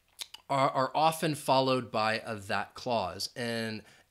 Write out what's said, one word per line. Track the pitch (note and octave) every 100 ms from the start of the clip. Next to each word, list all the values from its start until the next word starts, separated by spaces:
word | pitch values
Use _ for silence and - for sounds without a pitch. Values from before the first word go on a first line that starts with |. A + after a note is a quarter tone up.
| _ - - - -
are, | C#3 C#3
are | C#3 C3
often | C3+ D#3+ D#3+ E3
followed | D3 - C3+ C3 B2+ A2
by | A2 A2 A2
a | - G#2+
that | G2 G2+ A2
clause. | - B2+ A#2 F2+ F#2+ -
And, | C3 A#2+ A#2 A2+ G#2+ - - _